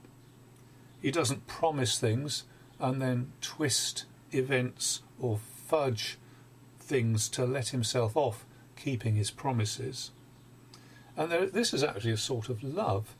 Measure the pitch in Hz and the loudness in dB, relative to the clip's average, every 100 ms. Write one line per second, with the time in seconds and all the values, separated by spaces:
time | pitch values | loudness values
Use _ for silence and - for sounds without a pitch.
0 | - - - - - - - - - - | -8 -20 -20 -20 -20 -20 -20 -20 -20 -4
1 | 135 165 123 135 - - 160 143 117 - | -2 2 0 0 -6 0 0 2 0 2
2 | 107 120 147 - - - - - 131 135 | 2 2 -2 -6 -8 -20 -18 -4 -2 0
3 | 131 123 127 - - - 156 - - - | 0 0 -2 -8 -10 -2 0 0 -2 -6
4 | - - - 135 131 127 123 - - - | -10 -18 -6 -2 2 2 0 -2 -4 -4
5 | - - 123 104 - - - 156 139 107 | -8 -6 -2 -2 -4 -12 0 2 2 0
6 | - - - - - - - - - 135 | -4 -8 -16 -20 -20 -20 -20 -16 0 2
7 | 113 107 - - 123 139 113 127 110 123 | 4 2 0 0 0 0 -2 -2 0 2
8 | 110 156 143 - - - - - 143 127 | 2 4 2 0 -12 -20 -20 -6 -4 -2
9 | 117 104 101 - 135 120 107 - 127 131 | 2 2 0 -2 0 2 0 -2 -6 -6
10 | - - - - - - - - - - | -10 -14 -20 -20 -20 -20 -20 -20 -20 -20
11 | - - 160 170 190 208 226 131 147 - | -10 -4 2 2 2 2 2 2 2 2
12 | 113 110 - 120 110 113 135 170 220 98 | 0 0 0 -2 -4 -4 -4 -2 0 0
13 | 107 | -2